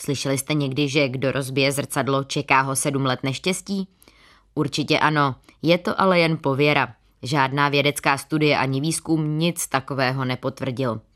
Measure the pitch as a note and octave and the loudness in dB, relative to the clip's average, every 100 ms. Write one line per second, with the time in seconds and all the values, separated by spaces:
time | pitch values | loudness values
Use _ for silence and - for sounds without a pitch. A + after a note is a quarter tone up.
0 | - C3+ C#3 C3+ - D3+ C#3 C3 D3 C#3+ | -6 -4 -2 -2 -2 -2 -2 -2 0 2
1 | C#3 B2+ C3+ B2+ C3 C3+ C3+ C#3+ C3 D3 | 0 0 -2 -2 -2 0 0 0 -4 -2
2 | C3 C#3 C3+ D3 C#3+ C3+ C3+ C3+ D3+ C#3 | 0 0 -2 -6 2 2 2 -2 -2 0
3 | C3+ B2+ C3+ B2+ - F#3 - G3 F#3+ _ | 0 -2 -2 -2 -4 -4 -4 -6 -6 _
4 | _ _ - - _ - C3+ - D3 D3+ | _ _ -20 -20 _ -4 -4 -4 0 2
5 | D3+ D3+ C#3 B2 _ _ D3+ F3 F3 - | 2 2 0 -2 _ _ 2 2 0 0
6 | F#3+ F3 E3 D#3 C#3+ C3 D3 C#3+ A#2+ - | 2 4 2 0 -2 2 2 2 0 -6
7 | _ _ A#2 D3 C3+ C#3 C#3+ C#3+ C#3 C#3 | _ _ -2 0 2 2 2 2 2 0
8 | D#3 C#3 - D#3 D3+ C#3 C3 C3+ D3+ D#3+ | 0 0 -2 0 2 2 0 0 -2 -4
9 | - D#3+ D3+ D3+ E3+ E3+ - C3+ - C3+ | 0 0 0 0 -2 -2 -4 -4 -4 -2
10 | B2+ C3+ B2+ B2+ C3 C3 C#3+ A#2+ C3 A2+ | -2 0 -2 -4 -6 -6 -6 -4 -4 -4
11 | - | -10